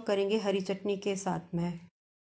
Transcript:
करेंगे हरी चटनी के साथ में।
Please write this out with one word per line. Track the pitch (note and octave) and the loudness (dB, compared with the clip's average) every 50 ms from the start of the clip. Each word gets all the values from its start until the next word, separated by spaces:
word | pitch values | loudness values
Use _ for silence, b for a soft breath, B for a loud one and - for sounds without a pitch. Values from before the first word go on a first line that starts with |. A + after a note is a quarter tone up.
| A#3 - | 2 2
करेंगे | G3+ G3 G3 G3 G#3+ A3 | 2 2 4 2 2 2
हरी | F#3+ G3+ F#3+ G3 | 2 2 2 2
चटनी | F#3+ - F#3+ F#3+ - G3+ G3+ F#3+ | 0 -2 -2 -2 -2 -2 -2 0
के | - G#3 G3 | 0 -2 -2
साथ | F#3+ G3 F#3+ E3+ E3 E3 - - | 0 0 0 -2 -2 -2 -4 -2
में। | E3+ E3+ F3 E3 E3+ E3+ - _ _ _ _ _ _ _ _ | -2 0 -2 -2 -6 -10 -18 _ _ _ _ _ _ _ _